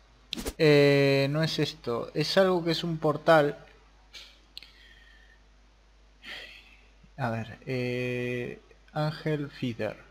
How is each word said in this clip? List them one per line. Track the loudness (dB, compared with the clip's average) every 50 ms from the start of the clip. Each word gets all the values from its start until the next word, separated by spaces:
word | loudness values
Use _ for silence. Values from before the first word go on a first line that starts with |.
| _ _ _ _ -16 _ -12 -8 -8 -10 -2
Eh, | 2 4 6 6 8 6 6 6 4 4 4 4 2 2 0
no | 0 -2
es | -2 -2 0 -2
esto. | -4 -4 -4 -8 -6 -6 -4 -4 -6 -6 -4
Es | -4 -2 2 4
algo | 4 4 4 2 0 0
que | -2
es | -2 -2 -2
un | -4 -6
portal. | -2 -2 -2 -2 0 4 6 6 6 6 2 0 -6 -14 -20 -20 -20 -20 _ _ _ _ _ -20 -20 -20 -20 -20 _ _ _ _ -20 -20 -20 -20 -20 -20 -20 -20 -20 -20 -20 -20 -20 -20 _ _ _ _ _ _ _ _ _ _ _ _ _ _ _ _ _ _ _ -20 -18 -16 -16 -16 -18 -20 -20 -20 -20 -20 -20 _ _ _ _ -20 -20 _
A | -8 -6 -4
ver, | -4 -6 -8 -10 -14 -16 -10
eh, | -8 -6 -4 -4 -4 -4 -4 -4 -4 -4 -6 -6 -6 -6 -6 -8 -10 -12 -16 _ _ -20 _ _ -10
Ángel | -6 -4 -4 -4 -4 -6 -4 -4 -4 -4 -6 -10
Feeder. | -8 -6 -6 -6 -4 -4 -6 -8 -8 -10 -18 -20